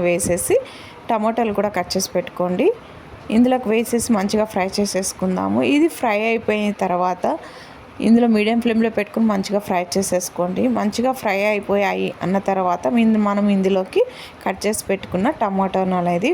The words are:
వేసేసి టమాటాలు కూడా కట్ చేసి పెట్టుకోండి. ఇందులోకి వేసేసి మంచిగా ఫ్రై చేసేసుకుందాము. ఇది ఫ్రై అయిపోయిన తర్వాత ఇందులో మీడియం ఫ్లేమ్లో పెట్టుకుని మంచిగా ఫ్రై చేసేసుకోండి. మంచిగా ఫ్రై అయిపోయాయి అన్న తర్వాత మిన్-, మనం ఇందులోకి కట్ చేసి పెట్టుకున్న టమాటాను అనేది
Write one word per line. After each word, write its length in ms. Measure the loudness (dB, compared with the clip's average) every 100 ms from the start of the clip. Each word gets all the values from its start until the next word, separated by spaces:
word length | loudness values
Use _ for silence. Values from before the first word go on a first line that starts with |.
| 2
వేసేసి 500 | 2 0 -2 2 0 0 -12 -20 -10 -4
టమాటాలు 420 | 0 0 0 0 0
కూడా 120 | -2 -2
కట్ 140 | -2 -4
చేసి 160 | -2 -4
పెట్టుకోండి. 500 | -4 -4 -2 2 2 0 -6 -20 -20 -14 0 4
ఇందులోకి 300 | 4 2 0 0
వేసేసి 340 | 0 0 0 0
మంచిగా 240 | 0 0 0
ఫ్రై 160 | -2 -2 -2
చేసేసుకుందాము. 800 | -2 -2 -4 -4 -2 0 0 0 2
ఇది 140 | 4 2 0
ఫ్రై 160 | -2 0 0
అయిపోయిన 460 | 0 0 0 0 0 0
తర్వాత 400 | 0 0 0 -2 -4 -8 -18 -20 -20 -16 -2 4
ఇందులో 200 | 6 6
మీడియం 240 | 4 2 2
ఫ్లేమ్లో 260 | 2 2 0 0
పెట్టుకుని 300 | -2 0 2
మంచిగా 300 | 0 0 -2 0
ఫ్రై 140 | -2 0
చేసేసుకోండి. 680 | -2 0 -2 -2 -4 -2 0 0 0
మంచిగా 340 | -2 0 -2 -2
ఫ్రై 160 | -2 0 0
అయిపోయాయి 560 | -2 0 0 0 -2 -4 -4
అన్న 120 | -2 0 0
తర్వాత 340 | 0 0 0 0 2
మిన్-, 220 | 4 4 2
మనం 200 | 2 2
ఇందులోకి 480 | 2 2 0 0 0 0 -4 -18 -8
కట్ 160 | -6 -4
చేసి 180 | -4 -2 -2
పెట్టుకున్న 400 | -4 -4 -2 -2 0
టమాటాను 560 | -2 0 0 0 0 0
అనేది 300 | 0 0 0